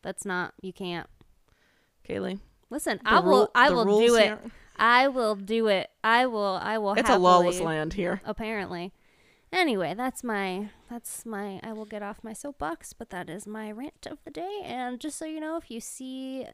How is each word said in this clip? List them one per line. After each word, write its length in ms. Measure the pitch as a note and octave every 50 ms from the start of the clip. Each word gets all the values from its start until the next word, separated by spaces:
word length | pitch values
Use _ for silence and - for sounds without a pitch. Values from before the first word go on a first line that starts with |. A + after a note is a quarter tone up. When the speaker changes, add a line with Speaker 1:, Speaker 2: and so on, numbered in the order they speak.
| _
Speaker 1:
That's 240 | - F#3+ - -
not, 260 | G#3 F#3 F3+ F3 - - -
you 120 | - F#3+ F3+
can't. 360 | - G3 F3+ F3 E3+ - - - _ _ _ _ _ _ _ _ _ _ _ _ _ _ _ _ _ _
Speaker 2:
Kaylee. 340 | - - G3 F#3+ F#3 F#3 G3 - _ _ _ _ _
Speaker 1:
Listen, 280 | A#3 D4 - E4+ A3 F#3+ -
Speaker 2:
The 60 | G#3+
Speaker 1:
I 100 | A3+ E4
will, 80 | F4+ F4
Speaker 2:
rule, 200 | D4+ - G#4+ G#4 _
Speaker 1:
I 140 | B3 B3 D4
Speaker 2:
the 60 | -
Speaker 1:
will 80 | A#3+ A3
Speaker 2:
rules 240 | G3+ G3+ G#3+ A3+ A#3
Speaker 1:
do 60 | A#3+
it. 60 | A3+ G#3+
Speaker 2:
here. 160 | G3+ G#3+ - - A#3 - - - _ _ -
Speaker 1:
I 300 | - A3+ A#3+ B3 C4 C#4
will 280 | C4 B3+ A#3 G#3+ G#3+
do 320 | G3 G3 F#3+ A3 A3+ A3+ A3
it. 220 | G3+ F#3 - - _ _ -
I 220 | G#3+ A3+ A#3+ B3+
will, 320 | C4 A#3 G#3+ G3+ G3+ F#3+ F3+ -
I 140 | G3+ G#3+
will 160 | A3+ G#3+ G3 G3+
Speaker 2:
It's 140 | A3+ A#3 A3
a 80 | F#3+
lawless 380 | F#3+ F3+ F3+ F3+ F3+ F3+ F3 F3+
Speaker 1:
happily, 100 | F3+ E3+ E3 D#3+
Speaker 2:
land 180 | D#3 D#3 D#3+ F3+
here. 260 | G3 F#3 F3+ F#3+ F#3+ -
Speaker 1:
apparently. 680 | - G#3+ - A3+ G#3+ A3+ G#3 F#3+ F3 F3+ F3 F3 F#3+ _ _ _ _ _ _ _ _ _ _ _ _
Anyway, 440 | - F#4 F4+ D#4 A#3 F#3+ F3 C#3+ E3+
that's 280 | G#3 B3 C4 - - -
my, 460 | B3 A3 G3+ G3 F#3+ F#3 F#3+ G#3 G#3 - _ _ _
that's 340 | A#3+ A#3+ _ - - - -
my, 360 | A#3 A3 G3 G3+ G#3 G3 F#3 -
I 100 | A3+ A3
will 140 | G#3+ A3
get 160 | G#3 A3 G#3 G#3
off 160 | G3+ G#3+ - -
my 120 | A3+ A3
soapbox, 580 | - - C#4+ C#4 _ - D#4 E4+ - - - -
but 160 | _ A#3 _
that 200 | - F3+ F3+ -
is 160 | D#3+ F#3 E3+
my 240 | G3+ G#3+ A3 G#3+ G#3+ G#3+
rant 340 | G#3+ C4 D4+ _ _ - -
of 80 | - D4 _
the 60 | -
day. 300 | D4 - E4+ F#4+ G4+ G#4 F#4+
And 360 | - A#3 B3+ B3+ B3 B3 A#3+
just 160 | - D#4 -
so 80 | - D#4+
you 160 | D#4 D#4 D#4
know, 160 | D#4 D#4 D#4+
if 140 | E4+ E4 _
you 100 | A3+ A#3
see 640 | - - - - C4 C4 C4 C4 C4 C4 C4 C4+ B3+ -